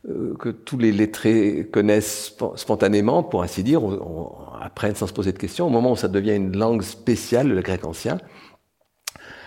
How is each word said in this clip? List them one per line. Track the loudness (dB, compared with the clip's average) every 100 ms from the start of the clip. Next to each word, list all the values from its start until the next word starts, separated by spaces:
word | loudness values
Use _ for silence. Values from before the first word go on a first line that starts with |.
| -10
euh, | -6 -6 -6
que | -6
tous | -8 -8 2
les | 4
lettrés | 4 2 2 2 4 4 2 0
connaissent | 2 4 4 2 -6 -10
spo-, | -6 -6 -4
spontanément, | -2 2 4 4 4 2
pour | 2 -2
ainsi | -2 -2
dire, | 2 2
on, | 2 -4
on | -6 -10 -10 -14 -16 -14
apprennent | -14 -4 -4
sans | -2 -4
se |
poser | -2 -2
de | -4
questions, | -6 -2 2
au |
moment | 4 4
où | 2
ça | 0
devient | 0 2 0
une | 0 0
langue | 2 0
spéciale, | -2 -4 -2 0 0 2 2
le | 2
grec | 0 -4
ancien, | -6 -6 -6 -6 -8 -20 -20 _ _ _ _ _ -18 -16 -18 -20